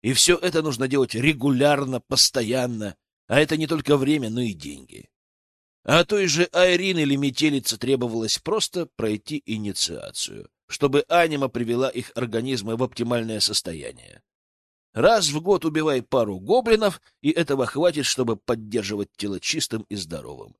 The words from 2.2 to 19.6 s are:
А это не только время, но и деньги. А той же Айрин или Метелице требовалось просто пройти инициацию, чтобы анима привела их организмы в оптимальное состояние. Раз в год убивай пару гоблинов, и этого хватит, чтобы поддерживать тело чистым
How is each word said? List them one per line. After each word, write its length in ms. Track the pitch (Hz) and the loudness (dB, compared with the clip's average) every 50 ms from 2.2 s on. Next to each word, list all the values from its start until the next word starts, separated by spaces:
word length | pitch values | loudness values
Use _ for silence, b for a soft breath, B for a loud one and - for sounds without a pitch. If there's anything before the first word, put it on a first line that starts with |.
| - - - 131 117 107 123 131 123 123 120 110 107 101 - _ _ _ _ _ _ | 2 2 2 0 0 0 0 -2 -2 -4 -4 -6 -8 -10 -10 _ _ _ _ _ _
А 120 | - 113 143 | 2 4 4
это 180 | 156 151 160 | 4 4 2
не 80 | 156 156 | -2 -2
только 320 | 135 165 151 - - 147 | -2 -2 -4 2 2 4
время, 320 | 139 131 139 151 151 127 107 | 4 4 2 2 0 0 -4
но 120 | 110 123 | -2 -2
и 120 | 123 113 95 | -2 -2 -4
деньги. 560 | 78 - 73 71 67 65 _ - - - _ _ _ _ _ _ _ _ _ _ _ _ _ _ _ _ | -6 -12 -14 -14 -16 -18 _ -20 -20 -20 _ _ _ _ _ _ _ _ _ _ _ _ _ _ _ _
А 200 | - 123 135 175 | 2 2 2 4
той 240 | - 214 202 190 | 2 2 2 2
же 200 | 175 143 165 175 170 | 2 2 2 0 2
Айрин 480 | - 175 180 185 175 175 190 190 185 165 | 4 4 4 6 4 2 2 0 0 0
или 160 | 151 143 139 | 2 2 2
Метелице 600 | 139 143 139 123 - 156 151 143 135 - - 113 | 0 0 -2 0 2 0 2 2 0 -2 -4 -6
требовалось 600 | - - 127 135 123 123 120 113 113 110 107 - | -4 0 0 0 0 0 -2 -2 -4 -2 -2 -4
просто 500 | - _ 160 202 226 - - - 180 165 - _ | -4 _ -4 -2 -2 -2 -4 -4 -8 -8 -8 _
пройти 460 | - 113 107 107 104 _ - 151 147 _ | -4 -2 -2 -2 -4 _ -8 -8 -8 _
инициацию, 1040 | - 110 107 104 104 92 - - - 82 58 - - - - - - 50 52 50 - _ _ _ | -6 -6 -6 -6 -6 -4 -4 -4 -4 -4 -10 -12 -12 -10 -10 -10 -8 -10 -16 -18 -20 _ _ _
чтобы 380 | _ - - 143 139 135 147 - | _ -4 -2 0 2 2 2 2
анима 400 | _ 160 175 170 165 151 139 139 | _ 4 4 4 2 0 -2 -2
привела 420 | 127 - 120 120 113 120 120 131 127 | -2 -2 -4 -2 0 0 0 0 -2
их 220 | - 123 120 - _ | -2 -6 -10 -8 _
организмы 600 | 117 123 117 107 113 120 135 131 117 98 113 113 | -6 -6 -4 -4 -4 -2 -2 -4 -4 -2 -4 -2
в 80 | 117 127 | -2 -2
оптимальное 560 | 123 - - 117 117 123 117 113 113 110 104 | -4 -2 -6 -2 -2 0 -2 -2 -4 -2 -2
состояние. 840 | 98 113 104 - - 90 85 78 67 58 64 60 57 - 50 - _ _ _ _ _ _ _ _ _ _ _ _ _ _ _ | -2 -2 -2 -4 -4 -4 -10 -10 -12 -14 -14 -16 -20 -20 -20 -20 _ _ _ _ _ _ _ _ _ _ _ _ _ _ _
Раз 340 | 110 131 196 233 214 175 147 | 4 4 6 6 6 2 0
в 120 | 143 156 | -2 -2
год 240 | 165 190 196 175 156 | 2 2 2 2 2
убивай 360 | 165 151 156 156 156 143 123 | -2 -2 0 0 2 0 0
пару 380 | 113 _ - 131 113 104 98 92 | -2 _ 0 0 2 0 -4 -8
гоблинов, 640 | 95 107 220 254 226 226 226 214 214 196 - - _ _ _ _ | 0 2 2 2 4 4 2 4 2 0 -2 -2 _ _ _ _
и 80 | - 147 | -2 0
этого 360 | 160 165 165 - 139 135 123 | 2 2 0 0 2 0 0
хватит, 400 | 113 - 139 170 175 160 151 127 | -2 0 2 2 2 2 2 -2
чтобы 320 | - - - 127 113 113 | -2 0 0 0 0 -2
поддерживать 720 | 101 _ - 120 113 110 104 104 117 101 98 104 101 101 _ _ | -4 _ -4 -4 -4 -4 -4 -4 -4 -2 -2 -4 -4 -6 _ _
тело 240 | - 104 101 98 175 | -8 -6 -6 -6 -4
чистым 440 | - - - 160 | -4 -4 -4 -4